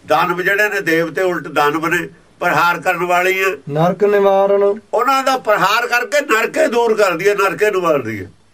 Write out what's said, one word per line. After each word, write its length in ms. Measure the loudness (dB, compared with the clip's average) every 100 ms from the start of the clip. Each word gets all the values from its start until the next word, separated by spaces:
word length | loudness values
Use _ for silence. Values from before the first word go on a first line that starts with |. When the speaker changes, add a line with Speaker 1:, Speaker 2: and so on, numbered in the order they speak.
| 0
Speaker 1:
ਦਾਨਵ 360 | 0 0 -2
ਜਿਹੜੇ 260 | -2 0 0
ਨੇ, 120 | 0
ਦੇਵਤੇ 420 | 0 0 -2 -2
ਉਲਟ 260 | -2 -4 -4
ਦਾਨਵ 380 | 0 0 0 -2
ਨੇ, 220 | -2 -4 -14 _ _
ਪ੍ਰਹਾਰ 400 | -2 2 0 0
ਕਰਨ 240 | -2 -2
ਵਾਲੀ 380 | 0 0 2 0
ਹੈ। 140 | -2 -4 -6
Speaker 2:
ਨਰਕ 340 | 0 0 2
ਨਿਵਾਰਨ। 760 | 2 2 4 2 2 2 0 -2 -4
Speaker 1:
ਉਹਨਾਂ 300 | -2 0 0
ਦਾ 140 | 0 -2
ਪ੍ਰਹਾਰ 480 | 0 0 2 0 0
ਕਰਕੇ 340 | -2 0 -2
ਨਰਕੇ 460 | 0 -2 0 0 0
ਦੂਰ 280 | 2 0
ਕਰਦੀ 340 | 2 2 2 0
ਹੈ, 60 |
ਨਰਕੇ 360 | 2 0 0 0
ਨਿਵਾਰਦੀ 540 | 0 0 0 -2 -8
ਹੈ। 60 | -10 -16 _